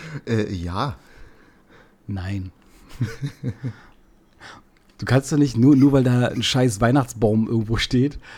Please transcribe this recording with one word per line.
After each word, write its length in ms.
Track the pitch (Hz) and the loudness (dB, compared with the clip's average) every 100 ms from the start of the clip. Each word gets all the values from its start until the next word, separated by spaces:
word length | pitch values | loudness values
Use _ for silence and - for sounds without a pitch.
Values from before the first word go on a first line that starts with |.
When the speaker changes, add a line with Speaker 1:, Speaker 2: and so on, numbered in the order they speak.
| 160 147 - | -14 -12 -4
Speaker 1:
Äh, 240 | 110 - | -2 -2
ja. 440 | 92 87 95 139 - - - - - _ _ _ - _ _ - | -6 -6 -4 -6 -8 -18 -20 -20 -20 _ _ _ -20 _ _ -10
Speaker 2:
Nein. 440 | 98 92 101 92 - _ - - - | -8 -6 -8 -10 -16 _ -20 -20 -8
<laughs> 60 | 110 - 135 - 127 - 127 - - _ _ _ _ _ - - _ _ _ - | -8 -8 -12 -8 -10 -8 -10 -12 -20 _ _ _ _ _ -20 -20 _ _ _ -12
Du 80 | 104 | 0
kannst 260 | 131 - | 0 2
doch 60 | 147 | 0
nicht, 200 | 143 113 | 2 4
nur, 180 | 131 135 | 6 6
nur 160 | 139 | 6
weil 120 | 139 | 4
da 240 | 127 123 123 | 4 2 0
ein 160 | - | -2
scheiß 360 | - 131 127 98 | -2 0 0 2
Weihnachtsbaum 680 | 117 139 123 107 113 110 110 | 2 2 0 0 2 2 0
irgendwo 280 | 113 107 110 | -2 0 -2
steht, 400 | - 123 143 - - | 0 0 0 -2 -16